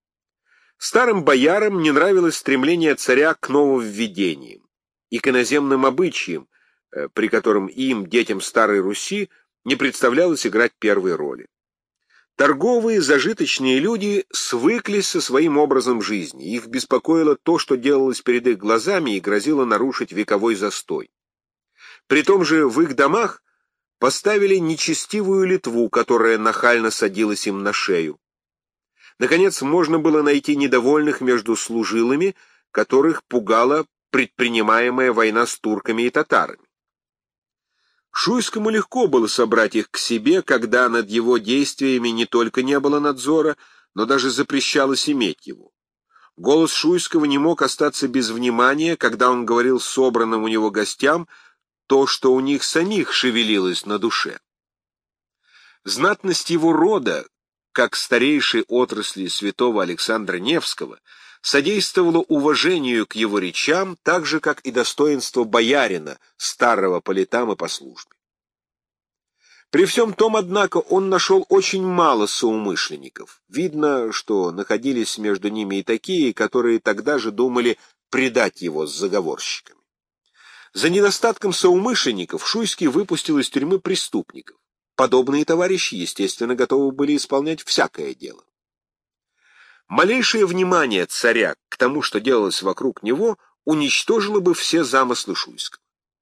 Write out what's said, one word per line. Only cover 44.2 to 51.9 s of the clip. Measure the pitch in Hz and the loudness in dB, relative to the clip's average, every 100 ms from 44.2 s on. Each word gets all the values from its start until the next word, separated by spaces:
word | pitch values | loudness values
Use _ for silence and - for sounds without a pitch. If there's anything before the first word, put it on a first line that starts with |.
| 131 | 0
запрещалось | 120 139 139 - 147 135 131 - | -2 -2 -2 0 0 2 0 -2
иметь | 139 101 - - | 0 -2 -4 -12
его. | 52 _ _ _ _ _ _ _ - | -18 _ _ _ _ _ _ _ -6
Голос | 87 156 160 | 2 2 2
Шуйского | - 151 180 - 165 | 0 0 0 0 0
не | 147 139 | 0 0
мог | 156 165 | 0 0
остаться | 139 - 147 - 135 | -2 0 -2 -2 -2
без | 131 113 | -2 -2
внимания, | 113 123 117 127 143 165 160 | -2 -2 2 2 2 -2 0
когда | 120 110 123 | -2 2 2
он | 123 | 2
говорил | 113 117 123 123 | 0 0 2 0
собранным | - - 131 117 113 113 | -2 0 2 2 0 -2
у | 110 | -2
него | 110 107 | 0 0
гостям | 107 104 - 135 165 170 - _ _ _ _ | -2 -4 -2 0 0 -4 -18 _ _ _ _
то, | - | 0